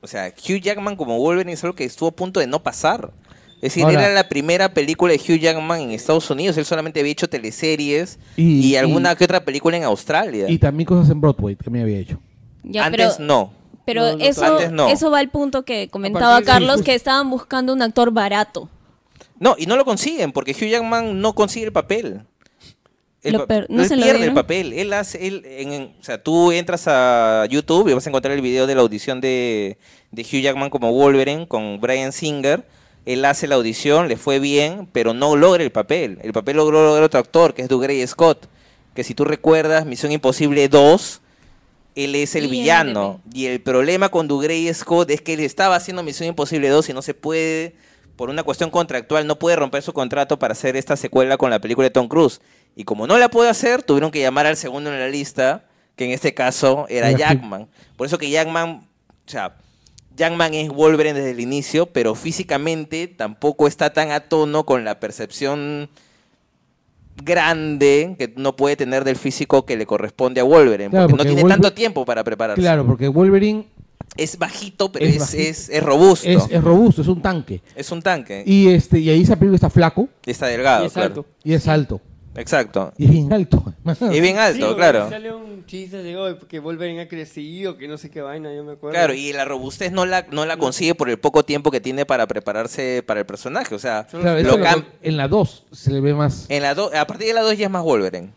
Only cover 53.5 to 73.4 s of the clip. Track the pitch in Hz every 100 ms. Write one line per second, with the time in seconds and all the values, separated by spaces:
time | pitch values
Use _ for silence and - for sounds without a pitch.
53.5 | 220 233 247 - 139 151 151 131 131 147
54.5 | 156 147 135 147 143 131 143 135 - 131
55.5 | 160 _ _ _ _ 123 127 156 - 127
56.5 | 127 139 139 147 123 117 123 151 139 117
57.5 | 98 110 _ _ _ 131 170 147 151 160
58.5 | 165 165 160 _ _ _ _ _ 127 95
59.5 | _ _ _ _ _ _ - 165 170 165
60.5 | 156 156 139 156 156 151 143 135 120 120
61.5 | 139 139 151 170 160 147 110 165 160 185
62.5 | 139 151 160 151 160 175 _ 107 107 147
63.5 | 147 147 - 151 156 156 147 - 160 151
64.5 | 151 151 131 110 104 107 - 110 - 139
65.5 | 147 147 147 147 _ _ _ _ _ _
66.5 | _ _ _ _ _ _ - 143 175 156
67.5 | 165 156 147 143 143 165 180 120 120 135
68.5 | 131 139 147 131 135 135 127 139 - 147
69.5 | 139 - 117 107 104 101 - 127 127 127
70.5 | 165 135 104 101 185 170 135 143 143 175
71.5 | 196 196 196 226 156 123 117 110 107 113
72.5 | 104 180 156 127 117 139 139 190 196